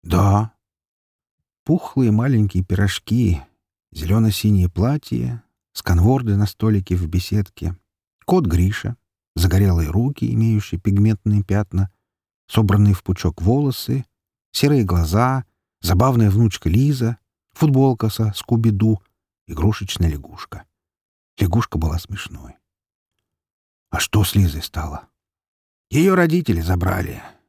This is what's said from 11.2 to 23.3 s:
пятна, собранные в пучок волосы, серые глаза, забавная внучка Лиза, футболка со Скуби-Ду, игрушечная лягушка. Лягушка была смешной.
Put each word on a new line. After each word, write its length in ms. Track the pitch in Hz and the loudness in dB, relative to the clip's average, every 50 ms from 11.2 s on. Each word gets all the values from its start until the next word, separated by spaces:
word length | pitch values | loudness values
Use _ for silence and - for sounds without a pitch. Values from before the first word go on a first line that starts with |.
| _ 107 104 104 | _ 0 0 0
пятна, 480 | 98 - 95 104 104 _ - 90 98 92 _ _ _ _ _ _ _ _ _ _ _ | 0 0 -2 -2 -2 _ -2 -2 -2 -2 _ _ _ _ _ _ _ _ _ _ _
собранные 480 | _ - 113 110 95 101 101 104 104 98 | _ -2 0 2 2 4 4 4 4 4
в 80 | - | 0
пучок 400 | _ - 90 - - 82 - - | _ -6 -6 -2 -2 -4 -4 0
волосы, 640 | 82 95 123 143 147 139 127 - - - 123 135 123 _ _ _ _ _ _ _ _ _ | 0 0 2 2 0 -2 -4 -4 -6 -6 -6 -6 -6 _ _ _ _ _ _ _ _ _
серые 320 | _ - - 143 147 135 110 | _ 0 0 2 4 2 2
глаза, 600 | 90 90 87 82 78 87 107 120 127 131 131 - _ _ _ _ _ _ _ | 2 2 0 0 2 0 0 2 2 0 -2 -6 _ _ _ _ _ _ _
забавная 500 | - 85 92 90 120 135 127 120 110 104 | -4 -2 2 2 2 2 4 4 2 4
внучка 380 | 95 107 117 107 - - - 82 | 4 2 2 2 0 -2 -4 0
Лиза, 500 | 82 113 135 147 147 127 123 113 117 - _ _ _ _ _ _ | 0 2 2 2 0 0 -2 -4 -4 -6 _ _ _ _ _ _
футболка 560 | _ - 160 151 135 131 135 135 127 110 - 110 | _ -2 0 2 4 4 4 2 2 0 -2 -4
со 240 | - - 113 107 | -2 0 -2 -2
Скуби-Ду, 680 | 101 - - - 120 117 113 117 104 95 110 110 107 101 _ _ _ _ _ _ _ _ _ | -2 -6 -4 -2 -2 2 2 2 2 2 2 2 0 0 _ _ _ _ _ _ _ _ _
игрушечная 640 | - - 69 82 107 107 - 101 95 - - 87 82 | -14 -6 0 0 0 0 -2 -8 -10 -4 0 0 0
лягушка. 560 | 73 71 67 - - - - _ - - - _ _ _ _ _ _ _ _ _ _ _ _ _ _ - | 0 -4 -12 -16 -18 -18 -16 _ -16 -18 -18 _ _ _ _ _ _ _ _ _ _ _ _ _ _ -2
Лягушка 400 | 101 87 80 113 117 - - 82 | 0 2 2 0 0 0 -4 -4
была 200 | 80 80 78 85 | -4 -2 -4 -4
смешной. 580 | - - 98 98 - - - - - 65 - _ _ _ _ _ _ _ _ _ _ _ _ _ _ _ | -6 -8 -14 -14 -12 -14 -16 -18 -18 -20 -20 _ _ _ _ _ _ _ _ _ _ _ _ _ _ _